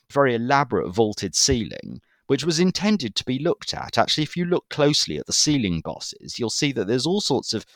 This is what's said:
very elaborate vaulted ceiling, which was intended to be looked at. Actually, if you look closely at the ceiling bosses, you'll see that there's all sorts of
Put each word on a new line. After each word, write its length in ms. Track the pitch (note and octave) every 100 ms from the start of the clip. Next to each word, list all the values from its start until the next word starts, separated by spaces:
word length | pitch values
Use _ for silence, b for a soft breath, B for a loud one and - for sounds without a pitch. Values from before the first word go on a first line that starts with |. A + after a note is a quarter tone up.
| _
very 240 | C#3+ C#3 A#2
elaborate 540 | A#2+ C#3 C3+ G2+ C2
vaulted 440 | F#2 A2 G2+ F#2+
ceiling, 680 | - - B2+ E2 - G1+ A#1+ - _ -
which 160 | C3+
was 160 | D#3 D#3
intended 560 | F#3 - G3+ G#3 A#2+ -
to 80 |
be 140 | - C3
looked 340 | E3 - -
at. 280 | - C2 -
Actually, 240 | G2+ -
if 120 | D3+ F3+
you 100 | F3
look 220 | F3+ -
closely 480 | - D3 D3+ - D2
at 100 | -
the 60 |
ceiling 460 | - - C#3+ G2+ E2
bosses, 580 | - - - - D#2 -
you'll 100 | A2+
see 220 | - D3
that 160 | B2 F#2+
there's 180 | B2+ C#3+
all 160 | G3+
sorts 320 | - C3 -
of 140 | A2 -